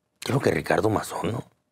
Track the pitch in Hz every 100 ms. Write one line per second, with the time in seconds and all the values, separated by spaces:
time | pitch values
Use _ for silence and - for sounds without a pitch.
0 | _ - - 135 - 80 - 80 107 92
1 | - - 87 120 - _ _